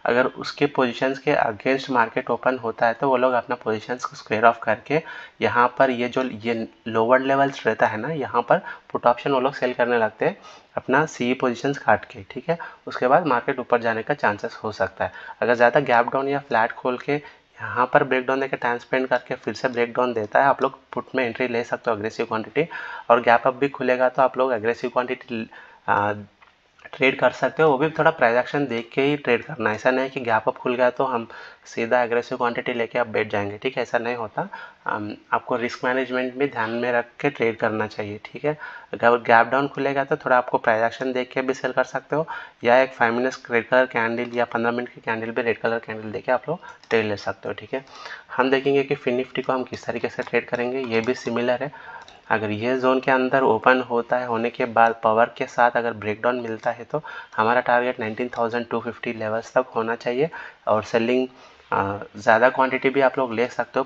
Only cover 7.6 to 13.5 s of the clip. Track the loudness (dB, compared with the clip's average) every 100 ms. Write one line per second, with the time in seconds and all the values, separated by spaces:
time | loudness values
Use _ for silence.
7.6 | -2 2 0 0 -6 -6 -4 -2 2 0
8.6 | 0 -16 -8 0 2 2 2 2 0 0
9.6 | -2 0 2 2 0 0 -2 -2 -12 -20
10.6 | _ -8 0 2 2 -2 -2 0 -2 -2
11.6 | -4 -2 2 2 0 -18 -14 -10 -6 -6
12.6 | -6 -16 -12 -2 4 4 4 0 -2